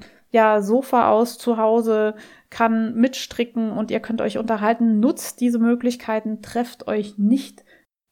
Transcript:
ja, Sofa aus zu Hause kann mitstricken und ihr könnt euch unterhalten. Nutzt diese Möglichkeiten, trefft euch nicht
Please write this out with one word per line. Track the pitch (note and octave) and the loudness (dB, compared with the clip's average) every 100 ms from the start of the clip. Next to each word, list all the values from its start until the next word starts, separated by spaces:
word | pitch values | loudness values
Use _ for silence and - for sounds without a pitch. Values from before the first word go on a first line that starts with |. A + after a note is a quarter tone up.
| - _ _ | -16 _ _
ja, | A#3 A3 G#3+ | 2 4 4
Sofa | G3 A#3 C4+ B3 - | 2 0 2 2 4
aus | G#3+ A#3+ - | 4 2 -2
zu | - A3+ | -4 0
Hause | A3 A3+ A3+ G#3+ G#3+ G#3+ - - _ | 2 2 2 0 0 -4 -16 -20 _
kann | - A3+ A3+ A3 A3+ | -2 0 2 -2 2
mitstricken | B3 B3+ - - A#3+ A#3 A3 | 0 0 -12 -6 -6 -4 -4
und | G#3+ A3 | -4 -4
ihr | G#3+ | -4
könnt | - A3+ | -4 -4
euch | G#3+ G#3 | -4 -4
unterhalten. | A3 A3 G#3 A#3 A#3 G#3+ | -4 0 0 2 2 4
Nutzt | A#3+ F4 - - | 2 0 -8 -4
diese | B3 A#3+ | -2 2
Möglichkeiten, | A3+ A#3+ A#3+ A#3+ - A3 A3 A3 | 2 2 -2 -4 -4 -4 -4 -8
trefft | - A#3 A#3+ - - | -8 -6 -6 -8 -6
euch | G#3+ G#3 - | -6 -6 -2
nicht | G#3 C4+ - - _ _ _ _ _ | 2 2 -2 -16 _ _ _ _ _